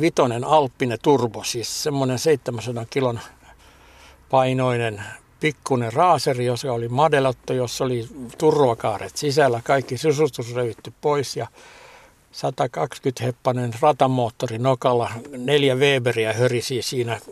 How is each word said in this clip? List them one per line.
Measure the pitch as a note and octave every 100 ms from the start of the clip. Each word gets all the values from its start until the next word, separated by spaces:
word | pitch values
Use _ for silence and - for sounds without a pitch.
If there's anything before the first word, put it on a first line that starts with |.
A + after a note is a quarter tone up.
vitonen | D#3+ - C3+ A#2
Alppine | C#3 D#3 C3+ - C3 A2
Turbo, | D#3 C#3 A#2+ G#2+
siis | G#2 A#2+ A2 -
semmonen | D3+ C#3 C3 B2+
seitsemänsadan | D#3+ C#3+ - A#2+ A#2 A#2 A2+
kilon | C#3+ C3 A2+ - - - - - _ - - - - _
painoinen | C3 C3 C3 B2+ A#2+ A#2 G2+ G2+ - _ _
pikkunen | D3+ C#3+ - B2+ A#2
raaseri, | A2+ F3+ D#3 D3+ B2 B2
jossa | A#2+ C#3
oli | A#2 A#2
madelotto, | B2 D#3 D3 C3+ B2 -
jossa | C3 B2 -
oli | C3 B2 A2+ B2+ A#2+ -
turvakaaret | D#3 D3+ C3 A2+ A#2+ G2+ G2 -
sisällä, | D3 C3+ C#3 A#2
kaikki | - C#3 A#2+ B2+
sisustus | D#3 C#3+ D#3 - A#2 B2
revitty | B2 G#2+ - -
pois | D3+ C#3+ B2+ C#3+
ja | A2+ - - - - - - _ _
satakaksikymmentä | - C#3 C3+ C#3 - D3+ - C#3 B2
heppanen | B2 B2 - B2 B2 A#2
ratamoottori | D3+ C#3+ C3+ B2+ A#2 - B2+ A2+
nokalla, | C3 B2+ C3+ A#2+ A2+ A#2 C#3+ C3+
neljä | B2 D3 C#3 B2+
Weberiä | C#3+ C3+ B2 A2+ A2
hörisi | G#2+ B2 A#2+ - B2+
siinä | - C3+ A#2 A2 -